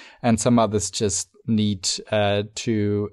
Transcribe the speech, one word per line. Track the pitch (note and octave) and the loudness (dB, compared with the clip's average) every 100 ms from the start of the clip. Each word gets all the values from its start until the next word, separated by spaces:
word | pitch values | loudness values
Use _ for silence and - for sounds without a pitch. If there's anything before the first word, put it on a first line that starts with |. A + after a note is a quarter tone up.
| - - | -20 -4
And | B2 A2+ | 0 2
some | C3 A#2+ | 4 4
others | A2 G#2+ - | 4 0 -2
just | - A2 - - _ - | -2 -2 -2 -6 _ -2
need, | A2 G#2 F#2+ - - - | 0 0 -2 -4 -6 -2
uh, | G#2+ G2+ G2+ G#2 - | 0 2 0 -2 -6
to | B2 G#2+ G#2 G#2 G#2 | -2 0 0 0 -2